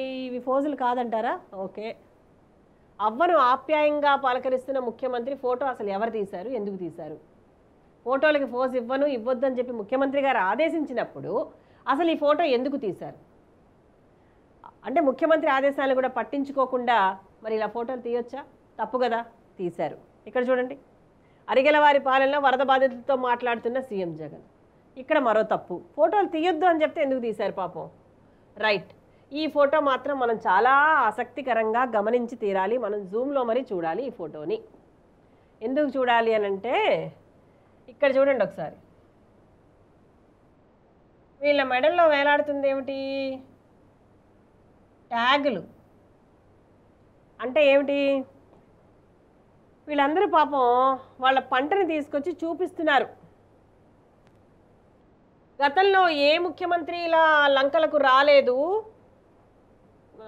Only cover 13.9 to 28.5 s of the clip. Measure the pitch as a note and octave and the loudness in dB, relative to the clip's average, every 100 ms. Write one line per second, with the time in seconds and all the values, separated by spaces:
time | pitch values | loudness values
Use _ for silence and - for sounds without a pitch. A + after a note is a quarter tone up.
13.9 | _ _ _ _ _ _ _ - - D#4 | _ _ _ _ _ _ _ -20 -16 -4
14.9 | E4 C#4+ B3+ D#4+ D#4+ D#4 C4+ C#4 C#4 C4+ | 0 0 0 2 2 2 0 0 0 0
15.9 | C4 C4 B3+ A3 C#4+ C#4 C4+ C4 B3+ A#3+ | 0 -2 -4 -6 -6 -6 -2 -2 -2 0
16.9 | A3+ F#3+ G3 - _ A3 A3 G#3 A#3 A#3+ | 2 2 -2 -14 _ -6 -4 -4 -6 -8
17.9 | B3+ A#3 A#3+ A#3+ C4 D4 _ _ - G#3+ | -8 -6 -6 -6 -12 -16 _ _ -10 -6
18.9 | B3+ B3 A3+ A#3 _ _ - F3+ E3+ D#3 | -2 -2 -2 -6 _ _ -8 -8 -4 -6
19.9 | - - _ - B3+ B3 B3+ B3+ C#4 _ | -8 -20 _ -8 -4 0 0 -2 -8 _
20.9 | _ _ _ _ _ - A3 C4+ D4+ D4 | _ _ _ _ _ -2 2 4 6 6
21.9 | C#4+ C4 C4 C4+ D4 C#4 B3+ C4+ C4+ C4+ | 4 2 2 2 2 2 2 2 2 2
22.9 | A#3+ - C4+ B3+ A#3+ A#3+ A#3 A#3 B3+ C4 | -2 -4 -2 0 -2 -2 -4 -4 -6 -6
23.9 | G3+ F3 D#3 D3+ D#3 - _ _ _ _ | -6 -6 -8 -14 -16 -20 _ _ _ _
24.9 | - B3+ D4+ B3 G#3+ G#3+ G3 - F3 - | -20 -2 0 2 2 2 -2 -4 -12 -12
25.9 | - D#4+ G#4 F4+ E4 E4+ D#4+ F#4 E4 D4+ | 0 2 2 0 0 -2 2 2 2 0
26.9 | E4+ C#4+ C4 A#3 G#3+ G3 F#3+ F3 E3+ E3 | 0 -2 -2 -4 -4 -4 -4 -8 -10 -16
27.9 | - _ _ _ _ _ | -18 _ _ _ _ _